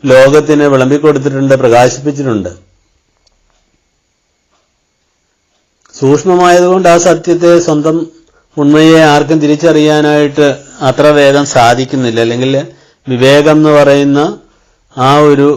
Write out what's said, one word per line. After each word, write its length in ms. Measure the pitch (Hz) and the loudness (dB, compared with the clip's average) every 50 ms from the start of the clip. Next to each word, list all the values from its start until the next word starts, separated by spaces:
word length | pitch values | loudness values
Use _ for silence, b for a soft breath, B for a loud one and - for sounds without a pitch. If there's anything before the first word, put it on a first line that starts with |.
| - | 0
ലോകത്തിന് 580 | 139 127 131 131 139 143 151 147 151 151 147 147 | 2 4 4 4 4 2 2 2 2 0 0 0
വിളമ്പിക്കൊടുത്തിട്ടുണ്ട്, 880 | 143 139 131 127 131 143 147 147 156 147 139 131 143 135 135 139 135 135 | 0 0 0 0 -2 -2 0 0 0 -2 0 -4 -6 -4 -4 -2 0 0
പ്രകാശിപ്പിച്ചിട്ടുണ്ട്. 920 | 131 131 123 113 120 127 123 123 131 135 151 143 139 143 131 113 104 90 90 90 - _ _ _ _ _ _ _ _ _ _ _ _ _ _ _ _ _ _ _ _ _ _ _ _ _ _ _ _ _ _ _ _ _ _ _ _ _ _ _ _ _ _ _ _ _ _ _ _ _ _ _ _ _ _ _ _ _ _ _ _ _ _ _ _ _ _ _ | 0 0 2 2 2 2 0 -2 -4 -8 -8 -8 -6 -6 -6 -6 -6 -6 -10 -14 -16 _ _ _ _ _ _ _ _ _ _ _ _ _ _ _ _ _ _ _ _ _ _ _ _ _ _ _ _ _ _ _ _ _ _ _ _ _ _ _ _ _ _ _ _ _ _ _ _ _ _ _ _ _ _ _ _ _ _ _ _ _ _ _ _ _ _ _
സൂക്ഷ്മമായതുകൊണ്ട് 920 | - 143 135 143 147 - 185 180 180 180 175 175 175 180 180 185 185 185 175 | -6 -2 -2 0 0 0 -2 0 2 2 2 2 2 2 0 0 0 2 2
ആ 60 | 170 | 2
സത്യത്തെ 540 | 170 170 180 170 160 160 180 170 170 170 170 170 170 | 2 2 0 -2 -2 -2 -4 -4 0 2 2 2 2
സ്വന്തം 400 | 170 - 156 147 147 160 160 170 165 165 _ _ _ _ _ _ _ _ _ | 0 -2 -4 -2 -2 -2 -4 -4 -6 -8 _ _ _ _ _ _ _ _ _
ഉണ്മയെ 400 | 151 143 143 147 151 160 160 165 160 | -4 0 0 2 2 4 4 4 4
ആർക്കും 360 | 160 151 147 147 147 143 160 160 | 4 2 2 0 0 -2 -2 -2
തിരിച്ചറിയാനായിട്ട് 1080 | 151 147 151 147 160 170 160 156 151 151 151 151 151 147 151 147 147 143 139 147 147 143 131 - - - - - | 0 -2 -2 0 0 0 0 0 0 0 0 0 0 0 0 0 -2 -2 -2 0 -2 -2 -2 -4 -12 -20 -14 -6
അത്ര 240 | 147 131 131 - 143 | -4 -4 -2 0 0
വേഗം 380 | 151 151 147 143 139 139 143 143 | 2 2 2 2 2 0 0 -2
സാധിക്കുന്നില്ല. 760 | 135 - 135 117 117 123 127 131 127 - 135 127 117 113 117 | -2 0 0 2 2 0 -2 -4 -6 -6 -4 -4 -4 -2 -2
അല്ലെങ്കിൽ 320 | 117 117 120 123 127 131 135 139 151 156 b b b b b b b | -4 -4 -4 -4 -4 -4 -4 -4 -6 -8 b b b b b b b
വിവേകം 500 | - 127 120 127 131 139 147 143 156 156 | -8 -4 -2 0 2 2 2 2 2 2
എന്ന് 120 | 156 156 156 | 2 2 2
പറയുന്ന 500 | 151 147 143 139 139 143 143 143 139 143 151 170 175 175 _ _ _ _ _ _ _ _ _ _ _ | 2 2 2 2 2 0 0 0 -2 -2 -2 -4 -6 -10 _ _ _ _ _ _ _ _ _ _ _
ആ 160 | 139 127 135 143 147 151 151 | -4 -2 0 2 2 2 2
ഒരു 180 | 143 139 139 143 143 | 2 2 2 0 0